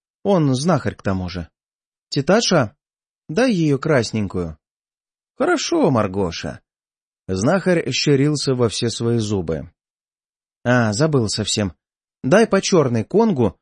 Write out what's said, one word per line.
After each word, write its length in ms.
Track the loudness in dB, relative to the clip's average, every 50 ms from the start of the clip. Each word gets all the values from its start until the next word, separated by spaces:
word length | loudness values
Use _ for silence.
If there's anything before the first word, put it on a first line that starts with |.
| _ _ _ _ -2
Он 300 | 0 2 2 2 2 0
знахарь 420 | 0 0 0 0 0 -2 -4 -8
к 60 | -6
тому 280 | -4 -4 -2 -2 -4 -6
же. 200 | -8 -10 -12 -12 _ _ _ _ _ _ _ _ _ _ _ -8
Титаша, 680 | -6 -4 0 2 2 2 2 2 2 0 0 -2 -6 _ _ _ _ _ _ _ _ _ _ -6
дай 220 | -2 0 0 2
её 280 | 2 2 2 0 0 0
красненькую». 760 | 0 2 2 2 2 0 -2 -4 -4 -4 -4 -6 -6 -6 -8 -14 _ _ _ _ _ _ _ _ _ _ _ _ _ _ _
«Хорошо, 520 | -2 0 0 0 0 -2 -2 0 2 2 2
Маргоша». 680 | 2 2 0 0 -2 -2 -4 -4 -4 -8 -10 -10 -12 -14 _ _ _ _ _ _ _ _ _ _ _ _ _
Знахарь 640 | -6 -4 0 0 2 0 0 2 0 0 0 0 -4
щерился 640 | -4 -2 0 2 2 4 4 2 0 0 -2 -2 0
во 160 | 2 0 0
все 200 | 0 -2 -4 -4
свои 280 | -4 -4 -2 -2 0
зубы. 540 | 0 0 -2 -2 -2 -2 -4 -6 -6 -8 -12 _ _ _ _ _ _ _ _ _ _ _ _ _ _ _ _ _ _ -2
«А, 300 | 0 2 2 2 0 0
забыл 340 | 0 0 0 2 0 0 0
совсем. 440 | -2 -4 -4 -4 -2 -2 -2 -4 -4 _ _ _ _ _ _ _ _ _ 0
Дай 240 | 2 4 4 4
по 140 | 4 0 -2
чёрной 420 | 0 2 2 2 2 2 0 -2 -2
Конгу, 560 | 0 0 2 2 2 2 0 0 -2 -2 _